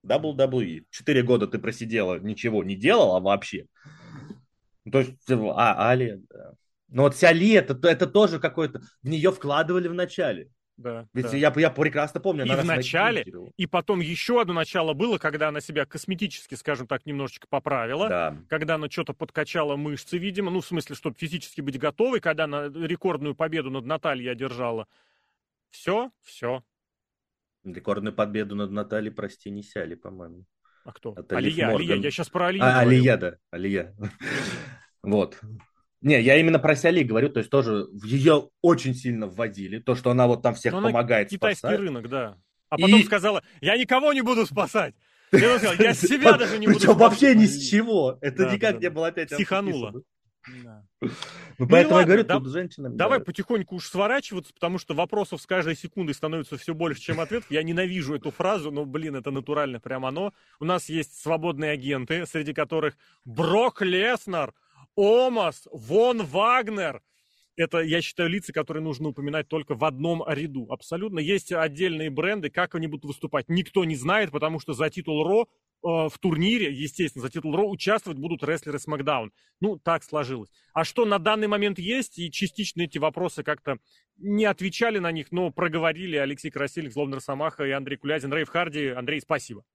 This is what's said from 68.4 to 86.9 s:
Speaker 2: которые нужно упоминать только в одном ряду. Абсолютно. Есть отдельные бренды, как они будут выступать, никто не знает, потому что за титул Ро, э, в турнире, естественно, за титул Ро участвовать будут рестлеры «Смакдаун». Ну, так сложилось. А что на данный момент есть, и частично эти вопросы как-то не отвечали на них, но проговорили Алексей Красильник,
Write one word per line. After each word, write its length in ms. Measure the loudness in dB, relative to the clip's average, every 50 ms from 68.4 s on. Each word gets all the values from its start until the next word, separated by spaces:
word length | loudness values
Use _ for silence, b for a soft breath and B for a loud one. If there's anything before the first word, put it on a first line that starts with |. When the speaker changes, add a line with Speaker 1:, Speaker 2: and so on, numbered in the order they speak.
| -6 -6 -6
Speaker 2:
которые 300 | -6 -4 -4 -6 -6 -6
нужно 260 | -6 -6 -6 -6 -8
упоминать 380 | -6 -6 -8 -6 -6 -6 -6
только 280 | _ -6 -8 -4 _ -4
в 100 | 0 0
одном 380 | -2 -2 -2 -4 -2 -2 -2 -2
ряду. 400 | -4 -4 -4 -4 -8 -8 -10 -8 -8
Абсолютно. 480 | -10 -12 -10 -10 -8 -8 -6 -6 -6 -4
Есть 340 | -2 0 -2 -2 -2 -4 -2
отдельные 560 | -2 -2 -2 -2 -2 -2 -2 -2 -2 -6 -6
бренды, 400 | -4 -2 -2 -2 -2 -2 -6 -6
как 260 | _ -2 -2 -2 -2
они 120 | -6 -6
будут 180 | -6 -8 -10 -12
выступать, 400 | -12 -12 -10 -10 -4 -4 -4 -2 0
никто 360 | -2 -2 -2 0 _ 0 0
не 100 | 0 -2
знает, 360 | -4 -2 0 2 2 0 -2
потому 280 | -2 -4 -4 -2 -4 -6
что 140 | -8 -8 -4
за 160 | -2 -4 -4
титул 340 | -4 -6 -8 -6 -2 -2 0
Ро, 200 | 2 2 2 0
э, 40 | _ _ _ _ _ _ _ -6 -4 -2 -2 -2 -2
в 40 | -6 -2
турнире, 520 | 0 0 0 2 2 2 2 2 0 -2 -4
естественно, 500 | -6 -8 -10 -4 -4 -4 -4 -4 -6 -10
за 80 | -8
титул 240 | -8 -6 -6 -4 0
Ро 140 | 0 0 -2
участвовать 500 | -2 -4 -2 0 0 0 -2 -6 -10 -8
будут 240 | -6 -8 -6 -6 -4
рестлеры 360 | -4 -4 -4 -4 -8 -10 -8
«Смакдаун». 520 | -6 -6 -6 -4 -2 -2 -2 -2 -4 -8 _ _ _ _ _ _
Ну, 160 | -4 -4 -4
так 260 | -4 _ -2 -2 -2 -2
сложилось. 480 | -6 -6 -4 -4 -4 -8 -10 -12 _ _ _ _ _ _
А 100 | -2 -2
что 200 | -2 0 0 2
на 140 | 2 2 2
данный 280 | 2 0 0 0 0
момент 320 | 0 0 0 0 -2 -2 -4
есть, 400 | -6 -4 -4 -4 -4 -6 _ -10
и 120 | -10 -8
частично 520 | -6 -4 -6 -4 -4 -6 -8 -8 -4 -6 -6
эти 140 | -6 -4 -2
вопросы 440 | -2 -2 0 -2 -4 -4 -4 -6 -4
как-то 340 | -4 -4 -4 _ -6 -6 -6 _ _ _ _ _ _ _
не 280 | _ -6 -2 0 2 2
отвечали 540 | 0 0 0 -4 -8 -2 0 -2 0 0 0
на 120 | -2 -2 -4
них, 180 | -4 -8 _
но 200 | -4 -2 -2 -2
проговорили 640 | -2 -2 -2 -2 0 0 0 0 0 -2 -6 -4 -2
Алексей 340 | -2 -2 -2 -4 -8 -10 -10
Красильник, 420 | -6 -6 -6 -6 -6 -8 -10 -8